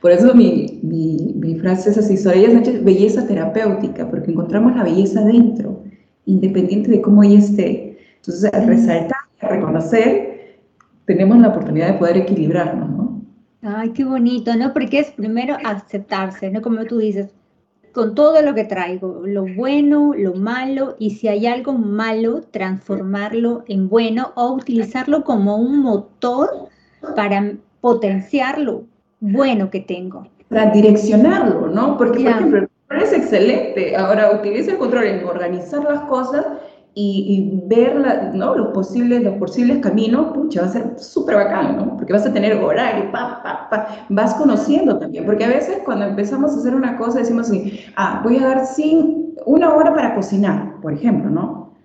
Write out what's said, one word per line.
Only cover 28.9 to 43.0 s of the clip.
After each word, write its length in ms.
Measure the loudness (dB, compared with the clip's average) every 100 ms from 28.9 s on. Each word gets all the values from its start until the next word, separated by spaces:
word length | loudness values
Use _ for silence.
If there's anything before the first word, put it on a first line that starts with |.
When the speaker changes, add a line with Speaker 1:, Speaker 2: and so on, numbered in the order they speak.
| _ _ _
Speaker 2:
bueno 480 | -4 0 2 0 -2
que 100 | -6
tengo. 480 | -8 -10 -10 -14 -20 _ _
Speaker 1:
Para 220 | 2 4
direccionarlo, 960 | 6 6 6 4 4 4 4 2 0 -2
¿no? 280 | 0 0 0
Porque, 240 | 0 2
Speaker 2:
Ya. 80 | 2
Speaker 1:
por 60 | 2
ejemplo, 200 | 2 2
el 80 | 0
control 360 | _ _ -2
es 100 | 0
excelente. 840 | 0 0 2 2 0 -2 -4 -2 -2
Ahora, 360 | 0 2 4
utiliza 400 | 2 0 -2 -2
el 60 | -2
control 280 | -2 0 0
en 180 | -2 -6
organizar 580 | -6 -4 -6 -6 -4 -2
las 160 | -4
cosas 440 | -2 -4 -2 -4 -4 -8 -16 -20 _ -6
y, 600 | -4 -2 -2 -2 0 -4
y 60 | 0
ver 280 | 2 2 2
la, 340 | 0 -2 -4
¿no? 220 | -4 -2 -2
los 140 | -2
posibles, 520 | -2 -4 -2 0 0
los 140 | 0 -2
posibles 440 | -6 0 2 2
caminos, 540 | 0 0 0 0 0
pucha, 280 | -2 -4 -2
va 60 | -2
a 40 |
ser 220 | -4 -6 -10
súper 380 | -8 -6 0 2
bacán, 400 | 2 -2 -2 -2
¿no? 200 | -4 -6
Porque 160 | -2
vas 120 | 0 0
a 60 |
tener 220 | 0 0 0
horario, 480 | 0 0 -2 -2